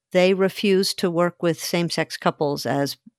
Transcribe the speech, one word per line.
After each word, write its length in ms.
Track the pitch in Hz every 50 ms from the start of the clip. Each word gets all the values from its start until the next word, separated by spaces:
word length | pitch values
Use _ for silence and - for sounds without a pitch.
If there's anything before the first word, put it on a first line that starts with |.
| _ _
they 220 | - 180 180 185 196
refused 640 | 185 196 185 - - - 202 190 185 196 - - -
to 140 | - 180
work 320 | 170 165 175 175 - - -
with 160 | 170 156 -
same-sex 580 | - - - 175 170 160 - - 156 - - -
couples 480 | - 180 160 - 156 143 143 139 -
as 320 | 117 131 139 143 135 - - _ - -